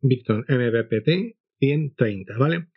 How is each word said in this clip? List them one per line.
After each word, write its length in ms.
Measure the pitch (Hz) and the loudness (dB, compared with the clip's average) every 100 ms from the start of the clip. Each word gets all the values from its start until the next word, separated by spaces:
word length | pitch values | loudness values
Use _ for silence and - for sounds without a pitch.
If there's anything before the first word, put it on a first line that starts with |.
Victron 440 | 131 127 - 107 127 | 0 0 0 -2 0
M 240 | 127 120 | 0 2
P 120 | 117 113 | 0 0
P 160 | 110 | -2
T 340 | 151 180 233 - _ - | 0 0 -2 -10 _ -2
ciento 360 | 139 147 143 - | 0 0 -4 0
treinta, 400 | 113 98 92 110 | -2 -2 -8 0
¿vale? 300 | 147 170 165 | 0 0 -6